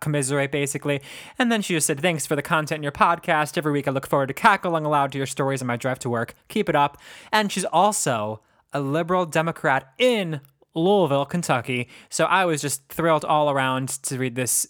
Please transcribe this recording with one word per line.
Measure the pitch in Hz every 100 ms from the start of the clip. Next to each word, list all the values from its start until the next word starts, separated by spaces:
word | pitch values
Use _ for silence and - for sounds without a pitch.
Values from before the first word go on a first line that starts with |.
commiserate, | 151 147 131 143 139
basically. | 147 143 147 143 139 - - - -
And | 247
then | 226
she | 196
just | 165 -
said, | 139
"Thanks | 175 160 -
for | 143
the |
content | - 165 151 156
in |
your | 143
podcast. | - 190 170 - 156 151 -
Every | 151
week | 143 139
I |
look | 131 -
forward | 147 131
to |
cackling | 135 226 196 185 165
aloud | 151 151 139
to | 135
your | 135
stories | - 135 135
on | 127
my | 120
drive | 131 131
to | 123
work. | 117 117 - _
Keep | 220 196
it | 151
up." | 143 - - - -
And | 214 208
she's | 190
also | 190 160 202 208 151 117 107 110 _ _ _
a | 143
liberal | 139 151 170 185
Democrat | 170 160 165 160 156 135 - -
in | 254 226 175 151 - _ _
Louisville, | 165 175 208 160 139
Kentucky. | 143 175 165 131 113 123 120 - -
So | - 160
I | 185
was | 180 151
just | 147 - -
thrilled | - 165 151
all | - 151 147
around | 139 131 131 131 -
to | - 131
read | 127
this, | 120 123 -